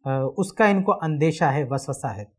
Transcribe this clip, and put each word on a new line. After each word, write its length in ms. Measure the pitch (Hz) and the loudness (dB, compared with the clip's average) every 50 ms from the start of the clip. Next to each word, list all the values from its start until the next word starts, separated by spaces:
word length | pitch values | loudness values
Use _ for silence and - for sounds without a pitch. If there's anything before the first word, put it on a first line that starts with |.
| _ | _
अ, 60 | 135 135 135 131 131 - - | -2 -2 -2 -2 -2 -2 -2
उसका 300 | 190 190 - - 220 208 | -4 -4 2 2 4 4
इनको 240 | 196 196 185 196 | 4 4 2 0
अंदेशा 580 | 208 - 165 156 156 147 156 165 156 160 175 143 | 0 0 0 -2 0 2 2 2 2 2 0 2
है, 140 | 135 147 143 | 2 0 -2
वसवसा 440 | 123 139 135 - - 127 - - 123 | -2 -4 -4 -4 -6 -8 -6 -6 -8
है। 140 | 101 104 104 _ _ | -8 -8 -12 _ _